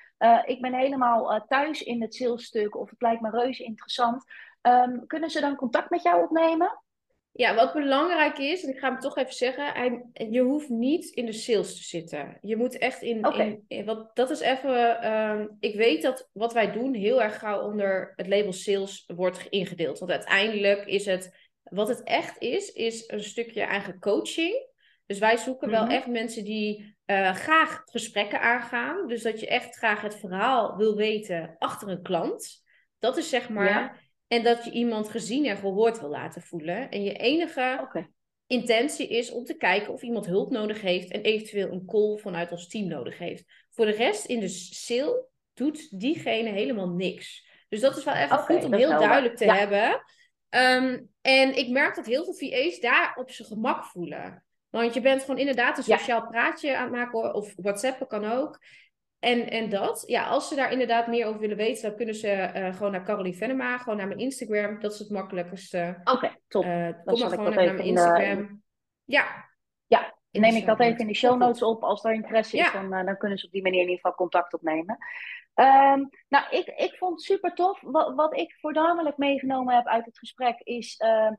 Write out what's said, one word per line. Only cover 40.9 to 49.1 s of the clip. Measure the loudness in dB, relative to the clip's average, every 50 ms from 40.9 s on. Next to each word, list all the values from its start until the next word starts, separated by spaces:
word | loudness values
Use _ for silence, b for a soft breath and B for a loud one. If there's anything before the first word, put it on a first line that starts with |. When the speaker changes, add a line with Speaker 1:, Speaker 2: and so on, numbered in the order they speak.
| -2 -2 -2 -6
Speaker 2:
en | -8 -2
eventueel | 0 0 0 0 -4 -6 -4 -4 -4 -4
een | -6 -8 -8
call | -2 0 2 2 2 0
vanuit | -4 -8 -8 -6 -6 -6 -6
ons | -8 -12 -12
team | -10 -8 -6 -6
nodig | -4 -6 -6 -8 -10 -10
heeft. | -10 -10 -10 -10 -12 -16 b b b b b
Voor | 0 0 2
de | 2
rest | 2 2 2 0 0 -2 -4
in | -4 -4 -2
de | -2
s-, | -4 -8 -10 -14 -14 -14 -12 -6
sale | -4 -2 -2 0 0 -2 -2 -4 _ _ _ _ _ _
doet | -2 -2 -2 -2 -4 -14 -14 -10 -4
diegene | -2 -2 -2 -2 -2 -2 0 0 0 -2
helemaal | -2 -2 -2 -2 -2 -2 -2 -2
niks. | -2 -2 -2 -4 -4 -8 -14 -18 -18 -20 b b b b b b
Dus | -4 2
dat | 2 2 2
is | 2 -4
wel | -2 0
even | 0 2 2 2 2
Speaker 1:
Oké, | 4 4 2
Speaker 2:
goed | 2 4
om | 4
Speaker 1:
dat | 4 6
is | 6
Speaker 2:
heel | 6
Speaker 1:
helder. | 6 6 6
Speaker 2:
duidelijk | 6